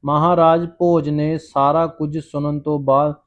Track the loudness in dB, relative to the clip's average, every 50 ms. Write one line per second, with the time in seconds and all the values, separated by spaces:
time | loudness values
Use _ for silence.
0 | -4 -2 0 0 2 2 2 4 4 4 4 2 0 -4 -6 _ 0 2 2 2
1 | 0 -2 -2 -2 -2 -2 -4 -4 -8 -6 _ 0 2 2 2 0 0 -2 -4 -6
2 | -8 -6 -6 -8 -10 -8 -8 -6 -4 -4 -4 -4 -4 -4 -4 -4 0 0 2 2
3 | 2 0 -4 -8 _